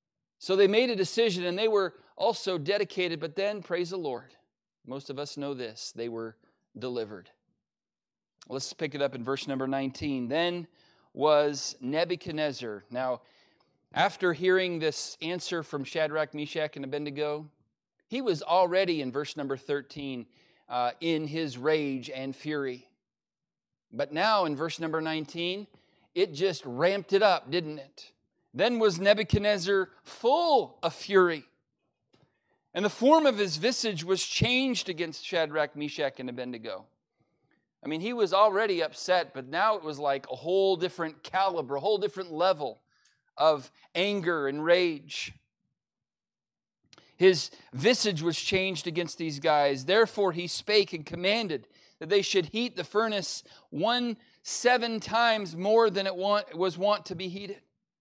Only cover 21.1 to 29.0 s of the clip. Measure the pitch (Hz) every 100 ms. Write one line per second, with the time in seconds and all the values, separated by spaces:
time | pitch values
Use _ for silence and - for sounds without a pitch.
21.1 | 156 151 160 156 120 147 156 143 131 117
22.1 | 131 135 135 151 147 135 127 - _ _
23.1 | _ _ _ _ _ _ _ _ 113 143
24.1 | 156 214 214 170 139 160 160 160 160 160
25.1 | 160 151 170 175 196 202 _ _ _ _
26.1 | 175 196 143 190 156 131 120 175 196 -
27.1 | 190 208 170 131 175 156 151 - - -
28.1 | _ _ _ _ 123 226 233 214 170